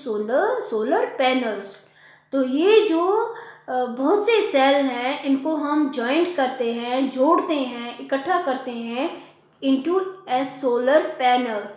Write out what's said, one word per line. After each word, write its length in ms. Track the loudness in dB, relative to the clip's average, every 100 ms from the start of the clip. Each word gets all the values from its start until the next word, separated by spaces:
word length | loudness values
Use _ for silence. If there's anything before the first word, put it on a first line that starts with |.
| -6
solar, 420 | -4 -2 0 0 -2 -4
solar 340 | -4 0 0 0 0
panels। 540 | 0 2 -2 -4 -8 -10 -14 _ -20 -20 _
तो 120 | -2
ये 440 | 0 2 6 6 6
जो, 480 | 2 2 0 -2 -6 -16 -16 -4
अ, 160 | -2 -2
बहुत 400 | 0 2 2 4
से 160 | 2
सेल 340 | 2 4 4 4
हैं, 480 | 0 -2 -4 -2
इनको 320 | 0 0 0 -2
हम 360 | 0 0 0
ज्वाइंट 440 | 0 0 0 0 0
करते 380 | -2 0 -4
हैं, 360 | -4 -2 0 0
जोड़ते 440 | 2 4 4 2
हैं, 460 | -2 -2 -6 -10 -12
इकट्ठा 420 | -6 -4 -2 -2
करते 300 | -2 -4 -6
हैं 520 | -8 -6 -4 -4 -6 -18 _ _ _ 0
into 300 | 0 2 0 -2 -6 -4
a 140 | -2 -2 -2 0
solar 360 | 2 4 4 2 0
panel 460 | 2 2 0 -6 -8